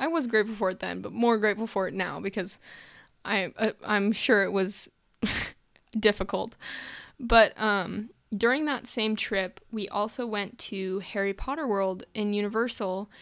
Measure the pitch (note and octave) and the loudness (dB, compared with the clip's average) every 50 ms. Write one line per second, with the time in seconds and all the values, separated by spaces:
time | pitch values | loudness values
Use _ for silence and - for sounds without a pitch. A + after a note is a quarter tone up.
0 | B3+ D#4+ E4 E4 C4 A#3 A3 A3 G3+ A3+ A3 G3+ A3 F#3 F#3 A3+ F#3+ F3+ F3 F#3 | -2 0 2 0 0 2 2 2 2 2 0 0 0 0 0 -2 -6 -6 -6 -6
1 | G3 - F3+ A3 A#3+ A#3 A#3 G#3+ G#3 G#3+ G3+ G#3 A3+ A3 - G3+ F#3+ E3 D3 F#3+ | -6 -6 0 2 4 4 4 4 4 2 2 0 -4 -4 -2 -2 -2 -2 -2 -2
2 | F3+ - C#3+ D#3 G3 G3 - - - G3+ - - - - - - - - - - | -2 -2 -4 -4 -6 -4 -4 -4 -4 -4 -8 -14 -16 -20 -20 -20 -20 -20 -20 -20
3 | - _ _ _ - - G#3 G3 F#3 D#3+ - - A3 G#3+ - - - - G#3+ G3+ | -20 _ _ _ -6 -2 0 0 0 -2 -2 0 0 0 0 -2 -2 0 2 2
4 | G3 G#3 A3 - - - A#3 G3+ G3 G#3+ F#3+ G3 F#3+ F#3+ G#3 - - - _ _ | 4 2 0 0 4 4 6 6 6 2 2 2 0 0 -2 -6 -8 -8 _ _
5 | _ _ _ - - - - - - - - _ _ _ _ - _ _ - A3 | _ _ _ -4 -4 -2 -2 -2 -4 -6 -10 _ _ _ _ -20 _ _ -4 2
6 | G3+ G#3+ G3+ - F#3+ - - G3 - A#3 - - - - - - - - - - | 2 2 2 2 -2 -2 -2 -4 -4 -4 -8 -14 -14 -12 -12 -12 -12 -12 -14 -14
7 | - - - - B3+ A#3 A#3 A3+ G#3+ - - - A3 G#3+ G3+ G3 F3 - F#3 G3 | -16 -18 -14 -8 0 6 8 8 8 8 4 0 2 2 2 2 0 -2 -4 -6
8 | G#3+ - - _ _ - G#3+ G3 A#3 A#3+ B3+ D4+ D#4 D4+ C#4 - - - - A#3 | -6 -8 -14 _ _ -8 -2 2 2 4 4 4 2 0 -2 -2 -4 -4 -2 0
9 | G#3+ G#3+ G#3+ G#3+ - - A3 G3 F#3+ F3+ - - _ - - A3 G3+ - - G3+ | 0 0 0 0 -2 -2 -2 -2 -2 -2 -6 -14 _ -10 -6 -6 -6 -4 -2 -2
10 | G#3 A3+ - - A#3+ A3+ G#3+ G#3 G3+ - - - - - G#3 F#3+ F#3+ F#3 F#3 G3+ | -2 -2 -4 -6 -6 -4 -4 -4 -4 -6 -8 -10 -10 -8 -6 -4 -4 -2 -4 -4
11 | F3+ - - G3+ G3 G3 F#3+ - - C4 C#4+ E4 D4+ B3 G3+ G3 G3 F#3+ F#3 F#3 | -6 -4 -2 -2 0 0 -2 -4 -4 -4 -4 -2 0 0 0 2 0 0 -2 -4
12 | - _ - G#3+ G#3 G#3 G#3 G#3 G#3 G3+ G#3 A3 A#3+ A#3+ - - A3 F#3 F#3 F#3+ | -10 _ -6 -4 -2 0 0 0 0 0 0 0 0 0 -2 -4 -4 -4 -4 -4
13 | G#3 - - - | -6 -8 -14 -20